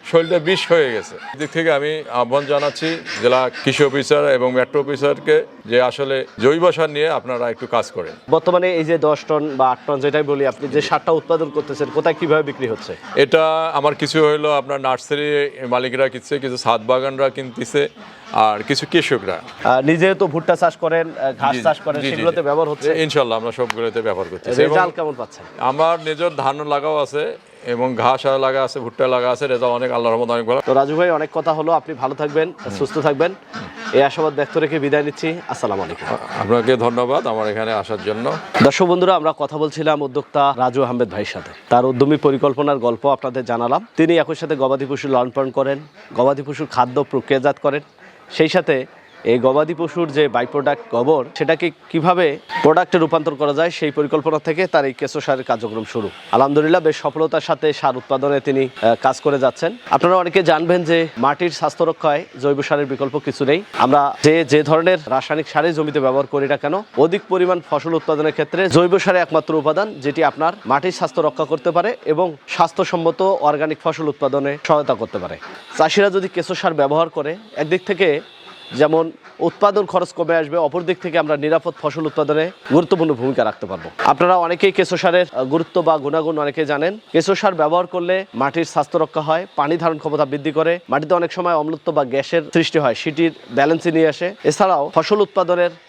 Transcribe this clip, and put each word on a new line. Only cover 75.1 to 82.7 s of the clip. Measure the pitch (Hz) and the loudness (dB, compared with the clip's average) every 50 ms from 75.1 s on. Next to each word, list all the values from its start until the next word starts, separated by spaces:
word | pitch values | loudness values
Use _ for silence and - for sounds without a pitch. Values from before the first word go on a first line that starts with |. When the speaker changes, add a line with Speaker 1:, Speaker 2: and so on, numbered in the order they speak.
| - 101 | -6 -8
Speaker 2:
পারে। | 90 87 85 - - - - - - - - - | -8 -8 -12 -12 -14 -18 -18 -20 -20 -14 0 2
চাষিরা | 156 160 - 208 202 202 | 2 2 4 2 2 2
যদি | 180 196 180 190 | 2 0 -4 -2
কেঁচো | - 175 160 - 185 | -6 -6 -4 -4 -6
সার | - - 185 165 | -4 -4 -4 0
ব্যবহার | 147 139 139 147 156 170 165 | 0 0 2 2 0 0 0
করে, | - 160 139 147 170 208 - - - | -2 -6 -6 -6 -8 -10 -16 -14 -8
একদিক | - 151 151 175 180 - | -6 -2 -2 -2 -4 -2
থেকে | - 196 165 190 165 143 147 - - - - - - - - - - | -4 0 0 2 2 2 -2 -4 -12 -20 -20 -20 -20 -20 -20 -20 -12
যেমন | 117 123 151 151 160 160 165 165 - - _ - - - | 0 2 2 4 4 0 0 -2 -6 -16 _ -20 -8 -4
উৎপাদন | - 175 - - 202 202 196 208 196 | -4 -4 0 2 0 2 2 0 -2
খরচ | 170 - 180 175 - | 0 -2 -2 -2 -2
কমে | - - 170 156 165 | -4 -6 -2 0 0
আসবে, | 165 156 143 156 | 0 0 -2 -2
অপর | 175 160 143 139 180 | -2 -2 -2 -2 -4
দিক | 175 165 180 - | -4 -4 -6 -4
থেকে | - 180 151 170 | -6 -2 0 0
আমরা | 151 151 151 | 0 0 -2
নিরাপদ | 143 143 151 160 160 - 175 - - | -2 0 0 0 0 0 -4 -10 -4
ফসল | - 151 - 160 160 | -6 -6 -4 -4 -6
উৎপাদনে | 151 - - 151 139 151 156 160 180 - - - - | -4 -2 -2 0 0 0 0 0 -4 -6 -14 -4 2